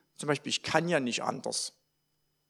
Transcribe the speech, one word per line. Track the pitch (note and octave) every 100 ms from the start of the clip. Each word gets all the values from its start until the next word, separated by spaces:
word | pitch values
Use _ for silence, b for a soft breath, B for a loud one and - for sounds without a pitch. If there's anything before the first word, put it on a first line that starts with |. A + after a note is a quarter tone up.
| b -
zum | D3+
Beispiel, | C#3+ -
„Ich | -
kann | - D#3+ E3
ja | E3
nicht | B2+ A2
anders. | A2+ A2+ A#2 A2+ - - _ _ _ _ _ _ _